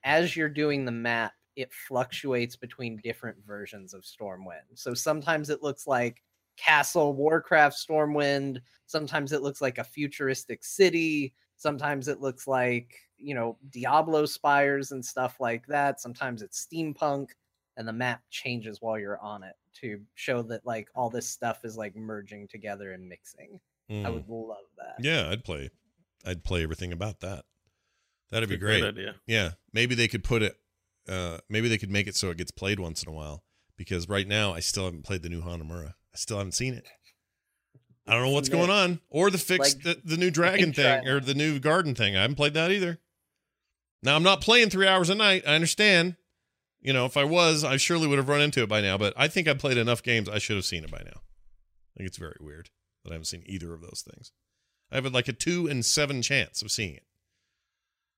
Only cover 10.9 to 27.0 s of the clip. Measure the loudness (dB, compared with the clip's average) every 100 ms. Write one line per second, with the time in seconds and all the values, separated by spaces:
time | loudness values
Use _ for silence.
10.9 | 4 0 -2 -4 -10 _ _ -4 -2 -2
11.9 | -2 -4 -4 -6 -6 -2 0 2 0 -4
12.9 | -16 _ _ -8 -4 -4 -6 -14 -6 2
13.9 | 2 4 2 0 0 4 4 4 0 -4
14.9 | -10 -8 -4 -4 -2 -4 -4 -2 0 0
15.9 | -2 -10 -8 -8 -8 -10 -12 -8 -6 -6
16.9 | -2 -2 -2 -6 -14 _ _ _ -12 -8
17.9 | -4 -2 -4 _ -10 -6 -6 -8 -8 -4
18.9 | -4 -4 -8 -10 -12 -14 -20 _ -14 -12
19.9 | -12 -14 -8 -4 -2 -4 -8 -6 -8 -8
20.9 | -4 -4 -4 -8 -6 -6 -6 -8 -10 -10
21.9 | -10 -10 -10 -12 -16 -18 -14 -12 -10 -12
22.9 | -14 -16 -20 -20 -20 -20 -20 _ _ -12
23.9 | -8 -6 -6 -8 -12 -12 -14 -18 -20 -16
24.9 | -6 -2 0 -2 -4 -6 -8 -10 -14 _
25.9 | _ _ _ -10 -6 -4 -2 -2 -4 -8
26.9 | -6